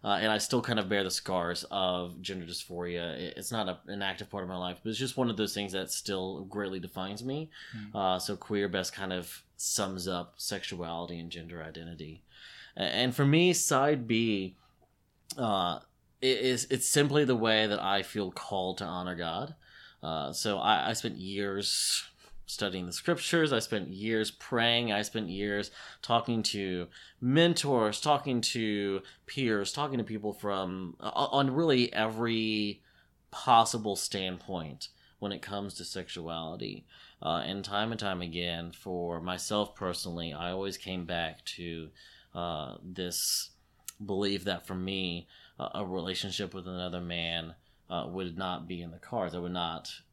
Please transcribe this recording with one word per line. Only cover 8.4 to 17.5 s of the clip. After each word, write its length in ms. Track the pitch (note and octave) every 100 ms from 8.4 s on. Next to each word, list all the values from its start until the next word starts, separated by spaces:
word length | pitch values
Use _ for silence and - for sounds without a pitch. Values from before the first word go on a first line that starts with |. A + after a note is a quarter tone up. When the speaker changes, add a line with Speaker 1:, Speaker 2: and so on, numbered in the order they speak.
| - G#2 G2+
Speaker 1:
best 240 | F#2+ F2+
kind 220 | - F#2+
of 280 | F#2 E2+ - _ -
sums 500 | - - G2 F#2 F2+
up 280 | F2+ F2 -
sexuality 800 | - G2 - F2+ E2 E2+ F2 E2+
and 120 | E2
gender 320 | E2+ E2 E2+
identity. 600 | D#2+ D#2+ E2 D#2+ D#2 D#2+ _ - - - - -
A-, 60 |
and 320 | F2+ E2+ B2+
for 100 | B2
me, 300 | C#3 D#3+ F3+
Side 520 | E3+ - C3+ C#3+ D3 A#2
B, 520 | A2+ A2+ G2+ F#2+ - _ _ _ _ _ _ _ -
uh, 400 | A2+ G2 F2 D#2+ - _ _ _
it 180 | C3 A#2+
is, 280 | B2+ B2 -
it's 180 | B2+ -
simply 380 | D3+ C#3+ D3
the 100 | C3+
way 320 | A#2+ A2+